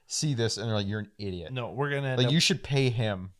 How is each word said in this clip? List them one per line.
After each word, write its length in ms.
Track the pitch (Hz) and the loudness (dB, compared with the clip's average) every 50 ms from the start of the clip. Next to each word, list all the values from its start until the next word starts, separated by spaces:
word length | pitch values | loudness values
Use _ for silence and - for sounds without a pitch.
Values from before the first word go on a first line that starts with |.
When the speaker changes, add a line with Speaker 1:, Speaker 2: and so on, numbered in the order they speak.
| _ | _
Speaker 1:
see 300 | - - - - 156 139 | -8 -4 -2 0 0 2
this 220 | 117 117 110 - - | 2 0 0 0 -2
and 100 | 104 117 | -2 -2
they're 80 | 110 | 0
like, 100 | 107 104 98 | 0 0 -2
"You're 120 | 104 107 | -2 -4
an 120 | 104 104 - - | -6 -8 -10 -10
idiot." 340 | 104 101 92 87 82 80 | -8 -6 -6 -6 -8 -6
Speaker 2:
No, 200 | 131 127 120 113 | -6 -6 -6 -6
we're 180 | 87 117 143 143 | -4 -2 -2 0
gonna 200 | 143 139 139 135 | 0 0 0 0
end 80 | 131 120 | 2 2
Speaker 1:
Like, 80 | 127 120 | 4 4
Speaker 2:
up 60 | 143 | 4
Speaker 1:
you 60 | 170 | 4
should 220 | 170 - 180 139 - | 4 4 2 0 -2
pay 280 | - 143 139 135 127 | 0 2 2 4 4
him. 400 | 117 113 113 107 101 92 92 92 - - | 2 2 0 0 0 -2 -6 -10 -14 -18